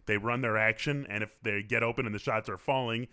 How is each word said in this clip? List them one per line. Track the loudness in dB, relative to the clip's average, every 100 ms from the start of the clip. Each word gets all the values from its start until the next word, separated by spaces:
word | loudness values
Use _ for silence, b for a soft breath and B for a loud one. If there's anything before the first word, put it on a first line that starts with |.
| 0
They | 0
run | 2 0
their | 2 4
action, | 4 2 -2 -2 -4
and | -6
if | -6 -6
they | -4 -2
get | 0 2
open | 2 0 -2
and | -4
the |
shots | -2 -2 -2
are | -6
falling, | -2 0 0 -4 -6